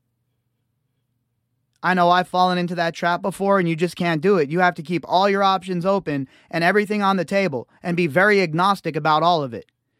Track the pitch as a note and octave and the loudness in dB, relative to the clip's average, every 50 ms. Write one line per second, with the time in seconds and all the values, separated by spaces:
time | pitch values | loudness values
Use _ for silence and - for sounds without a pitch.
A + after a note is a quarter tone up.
0 | _ _ _ _ _ _ _ _ _ _ _ _ _ _ _ _ _ _ _ _ | _ _ _ _ _ _ _ _ _ _ _ _ _ _ _ _ _ _ _ _
1 | _ _ _ _ _ _ _ _ _ _ _ _ _ _ _ _ - E3+ F#3 F3+ | _ _ _ _ _ _ _ _ _ _ _ _ _ _ _ _ -2 0 2 4
2 | F3 F3 F3 F3+ F3+ - - F3+ F3+ F#3 F3+ F3+ F3 E3+ F3+ F3 E3+ E3+ E3 - | 4 4 4 4 2 0 0 2 2 2 2 0 -2 -4 -4 -4 -4 -4 -4 -2
3 | F3+ E3+ F3 F3 G3 G3 - - G3 G3 G3 G3 F3+ E3 E3 D#3 F3+ E3+ - - | -2 -2 -2 -2 -4 -6 -6 -2 0 2 2 2 2 0 -2 -2 -2 -4 -2 -2
4 | F3+ F3 E3 D3+ D3 F#3+ - F3 D3 C3+ D#3+ F3+ F3+ F3+ F3 - D3 D3 F3+ D#3 | -2 -2 0 0 2 2 2 2 2 0 0 0 2 0 0 -2 -6 -6 -6 -6
5 | - - D#3 F3+ G3 G3+ G3 G3+ G3+ G3 F#3+ F#3 F3+ F#3+ F#3 F3 E3 G3 G3 G3 | -4 0 0 2 2 2 0 2 2 2 0 0 -4 -6 -6 -4 -2 0 -2 -2
6 | E3+ D#3+ D3 C#3 C3+ - _ _ _ _ - E3 E3+ F3+ G3 G#3 G#3 F3 G#3+ G#3 | -2 -4 -6 -6 -6 -8 _ _ _ _ -4 0 0 2 2 2 0 0 -2 -2
7 | G3+ F#3+ G3 F#3+ E3 - G3 G3 G3 E3+ C#3 A#2+ - _ _ _ - F3 F3 E3+ | 0 0 0 0 -2 -2 -2 0 0 0 -2 -6 -10 _ _ _ -8 -6 -2 -2
8 | F3 D#3 C3 F3 G3 G#3+ G#3 G3 F#3 E3+ D3+ E3+ F3+ G3+ G3 - - E3 C#3+ D#3 | -2 0 2 2 2 4 4 2 2 0 0 0 0 0 0 -2 -4 -6 -6 -2
9 | D3 D#3 D3+ D#3 D#3+ F3 F3+ D#3 C#3 B2+ A2+ F#2+ - _ _ _ _ _ _ | 0 2 2 2 4 2 2 2 -2 -4 -8 -10 -12 _ _ _ _ _ _